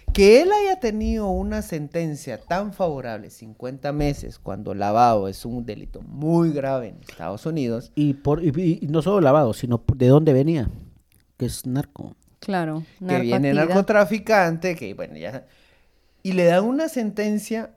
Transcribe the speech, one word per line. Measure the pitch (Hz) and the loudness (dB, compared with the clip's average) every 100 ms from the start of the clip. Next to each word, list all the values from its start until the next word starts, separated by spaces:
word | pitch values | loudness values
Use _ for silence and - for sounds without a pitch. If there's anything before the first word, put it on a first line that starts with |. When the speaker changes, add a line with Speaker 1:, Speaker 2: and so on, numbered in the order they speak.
| - | -2
Speaker 1:
Que | - 196 240 | 4 8 8
él | 359 | 6
haya | 415 392 370 | 2 2 0
tenido | 226 214 220 226 202 | -2 -2 -2 -2 -2
una | 185 202 214 | -4 -4 -6
sentencia | 214 160 147 170 160 147 - 107 | -6 -8 -6 -6 -6 -6 -10 -10
tan | - 175 208 | -6 -4 -4
favorable, | 196 175 139 120 110 92 | -4 -4 -4 -8 -10 -14
cincuenta | - 110 110 123 135 143 | -20 -20 -14 -12 -8 -6
meses, | 147 147 139 - - | -2 -2 -2 -10 -12
cuando | - 101 98 | -12 -10 -8
lavado | 98 101 110 123 110 98 | -4 0 4 6 4 -2
es | 95 | -8
un | 120 123 117 | -10 -10 -10
delito | 104 - - | -12 -14 -16
muy | - 123 151 170 165 | -14 -6 0 2 2
grave | 143 135 135 107 | 0 -4 -4 -6
en | 85 | -16
Estados | - - 82 104 165 | -20 -12 -10 -8 -6
Unidos. | 160 123 113 - - | -4 -4 -6 -6 -2
Speaker 2:
Y | 147 | -2
por, | 139 143 151 | 0 -2 0
y, | 165 139 | 0 0
y, | 180 165 139 | 0 0 -2
y | |
no | 160 | -2
solo | 156 202 | 2 4
lavado, | 143 151 123 | 4 4 2
sino | - 120 120 | -2 -2 -2
por, | - 135 | 0 2
de | 123 | 6
dónde | 143 156 | 6 6
venía, | 131 147 165 107 - - - _ _ _ - | 4 4 0 -2 -8 -18 -20 _ _ _ -8
que | 123 | -6
es | - 131 | -6 -6
narco. | 127 - - - - _ _ | -4 -6 -10 -18 -18 _ _
Speaker 3:
Claro, | - 185 160 156 160 - | -6 -4 -4 -6 -10 -10
Speaker 1:
Que | 185 123 | -4 -2
viene | 120 127 139 | 0 0 2
Speaker 3:
narcoactividad. | 143 165 | 2 2
Speaker 1:
narcotraficante, | 190 196 214 180 214 - 214 175 165 185 165 | 2 4 4 2 0 2 2 2 0 -4 -4
que | 101 | -8
bueno, | - 85 76 | -10 -12 -10
ya. | 87 131 - _ _ _ _ _ _ _ | -10 -12 -14 _ _ _ _ _ _ _
Y | 190 | -4
le | 185 170 | 2 4
dan | 175 | 4
una | 220 277 320 | 2 -2 -2
sentencia, | 254 214 208 214 214 208 226 220 | -4 -4 -4 -2 -4 -4 -8 -10